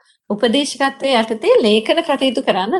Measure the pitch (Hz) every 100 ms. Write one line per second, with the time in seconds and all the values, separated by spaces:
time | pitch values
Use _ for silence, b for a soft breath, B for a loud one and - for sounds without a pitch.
0 | b b _ 208 240 269 285 - 277 269
1 | 277 240 226 220 381 494 233 214 214 320
2 | 330 277 269 262 247 196 196 359